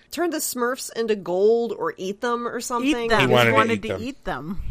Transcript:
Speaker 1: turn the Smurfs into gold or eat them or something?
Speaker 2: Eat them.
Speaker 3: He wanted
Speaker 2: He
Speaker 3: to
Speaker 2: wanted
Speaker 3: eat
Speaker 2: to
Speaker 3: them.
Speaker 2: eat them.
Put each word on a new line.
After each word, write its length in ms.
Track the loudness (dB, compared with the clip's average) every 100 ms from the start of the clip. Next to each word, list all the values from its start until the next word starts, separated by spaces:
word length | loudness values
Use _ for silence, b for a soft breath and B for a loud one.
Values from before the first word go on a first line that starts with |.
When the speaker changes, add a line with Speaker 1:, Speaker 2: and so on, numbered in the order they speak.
| _
Speaker 1:
turn 180 | -4 -2
the 60 | -2
Smurfs 520 | -6 -4 -4 -4 -8
into 220 | -4 -2 -2
gold 580 | -2 2 4 4 0 -4
or 160 | -6 -4
eat 220 | -8 -4
them 280 | -4 -2 -4
or 120 | -6
something? 460 | -4 -2 0 0 2
Speaker 2:
Eat 40 |
them. 120 | 2
Speaker 3:
He 60 | 6
wanted 180 | 6 6
Speaker 2:
He 60 |
Speaker 3:
to 20 |
Speaker 2:
wanted 200 | 6 4
Speaker 3:
eat 80 | 0
Speaker 2:
to 40 | -2
Speaker 3:
them. 120 | -6
Speaker 2:
eat 220 | -6 -8 -8
them. 360 | -6 -6 -6 -4